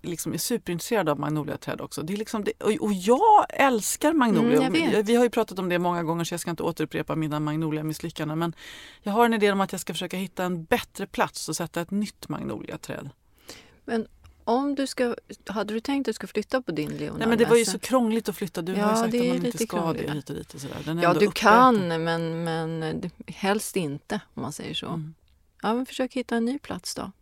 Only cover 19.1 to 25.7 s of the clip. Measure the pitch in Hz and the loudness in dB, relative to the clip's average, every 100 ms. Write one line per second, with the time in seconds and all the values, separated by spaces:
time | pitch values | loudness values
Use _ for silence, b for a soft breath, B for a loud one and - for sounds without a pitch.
19.1 | 240 247 247 240 233 226 175 165 156 - | 2 0 0 -2 -4 -4 -2 -2 -2 -4
20.1 | 151 - 147 - 147 139 - 143 165 175 | -6 -8 -10 -12 -14 -10 -8 -4 2 4
21.1 | 175 208 - 214 226 254 226 175 165 165 | 4 2 4 8 10 8 6 2 -2 0
22.1 | 165 165 165 170 165 160 165 160 160 165 | -2 -2 -4 -4 -4 -4 -4 -4 -6 -8
23.1 | - - - 196 208 - 202 156 143 _ | -12 -18 -4 -2 -2 -2 -4 -4 -6 _
24.1 | 208 - - 131 147 - 156 - 165 156 | -8 -8 -10 -10 -8 -8 -8 -6 -8 -8
25.1 | 160 _ _ _ _ 196 | -14 _ _ _ _ -4